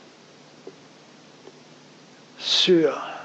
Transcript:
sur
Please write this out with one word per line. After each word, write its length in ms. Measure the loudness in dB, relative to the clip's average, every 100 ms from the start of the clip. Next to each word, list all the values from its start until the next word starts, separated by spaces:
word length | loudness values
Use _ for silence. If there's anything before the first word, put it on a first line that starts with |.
| -20 -20 -20 -20 -20 -20 -20 -20 -20 -20 -20 -20 -20 -20 -20 -20 -20 -20 -20 -20 -20 -20 -20 -12
sur 580 | -4 0 4 4 4 -2 -8 -12